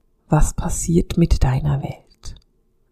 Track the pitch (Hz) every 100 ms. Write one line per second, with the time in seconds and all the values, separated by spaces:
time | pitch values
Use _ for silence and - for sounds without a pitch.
0 | _ _ - 151 - - 185 - - 170
1 | - - 170 - 139 135 151 139 - -
2 | _ _ - - _ _ _ _ _